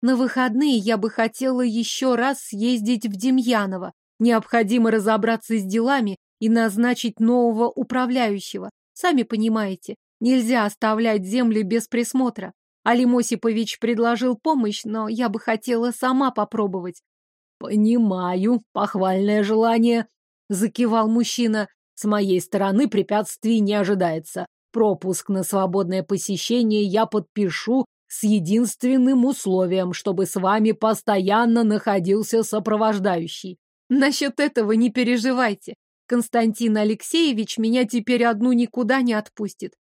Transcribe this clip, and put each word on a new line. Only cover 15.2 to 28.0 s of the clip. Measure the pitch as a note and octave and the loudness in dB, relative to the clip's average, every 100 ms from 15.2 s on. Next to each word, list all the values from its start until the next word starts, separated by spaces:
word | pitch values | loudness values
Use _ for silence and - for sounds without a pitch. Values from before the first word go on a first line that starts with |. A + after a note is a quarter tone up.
| A#3+ | -2
бы | G#3 | -2
хотела | - A3 - A#3 A#3+ | -4 -4 -2 -2 -2
сама | A#3 C4 C4 C4+ | -2 0 2 0
попробовать. | B3 G#3 A3 G#3 F#3 F3+ F3 _ _ _ _ _ _ | 0 -4 -2 -2 -4 -8 -14 _ _ _ _ _ _
"Понимаю, | - G#3+ G#3+ A#3+ A3 F#3 F3+ F3+ G3+ A#3+ _ | -4 2 4 4 2 0 -2 0 0 0 _
похвальное | - G3+ G3+ F#3 F#3 G3+ G#3 | -4 -4 0 0 2 2 2
желание", | G3+ A3 A3+ A3+ A#3 A#3 A3+ _ _ _ _ | 2 2 2 4 4 2 -2 _ _ _ _
закивал | F#3+ A3 - A#3+ A3+ A3 | -2 -2 0 0 2 2
мужчина. | A3+ A3+ - A#3 G#3+ G3+ _ _ - | 2 0 0 0 0 -4 _ _ -8
"С | G#3 | -2
моей | G#3 G3 F#3 | 0 2 0
стороны | - G3+ G3 G3 C#4 | 0 -2 0 2 2
препятствий | G3+ G3 G#3 G#3+ - A3 A3+ | 0 0 -2 -2 -4 0 2
не | G3+ | 2
ожидается. | G#3 F#3+ G3+ F3 D#3+ D#3+ - - _ _ | 0 0 0 0 -2 -8 -12 -12 _ _
Пропуск | A#3 G#3+ F#3 F#3 F3+ - | 0 0 0 -2 -6 -2
на | G3 | -4
свободное | F3+ G3+ F#3+ F#3 F#3 F#3 | -2 -2 0 0 -2 -4
посещение | F3+ G3 - F#3+ - A#3+ A3+ G#3+ | -2 -6 -4 -6 -2 0 2 2
я | G3+ G3 A3 | 0 0 0
подпишу | G#3+ - - G3 D#3 - B3+ B3 _ | -2 -4 -4 -4 -4 -2 -2 -2 _